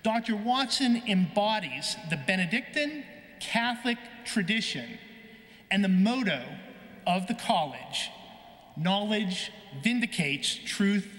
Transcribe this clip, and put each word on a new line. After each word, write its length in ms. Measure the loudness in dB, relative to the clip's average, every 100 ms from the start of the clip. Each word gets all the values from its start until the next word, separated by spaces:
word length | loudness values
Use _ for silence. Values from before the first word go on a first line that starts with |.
Doctor 340 | 2 0 0 -2
Watson 680 | 2 0 2 2 4 2 4
embodies 880 | 2 4 2 2 0 -2 -6 -6 -6 -4
the 80 | -2
Benedictine 840 | 0 2 2 0 -2 -2 -2 -4 -12 -16 -20 -12
Catholic 600 | 0 2 2 0 -2 -2 -6 -14 -2
tradition 720 | 0 2 0 0 -4 -8 -14 -16 -20 -20 -20 -20 -20 -2
and 140 | 2
the 60 | 4
motto 540 | 6 6 2 0 -2 -4 -12 -14 -18 -20 -6 0
of 220 | 0 0
the 80 | -4
college, 760 | 2 2 2 -6 -8 -6 -6 -10 -20 -20 -20 -20 -14 -2
'Knowledge 760 | 0 2 2 0 0 -2 -6 -10 -14 -2
vindicates 720 | 0 2 0 0 0 0 -2 -4
truth 520 | -6 2 4 4 0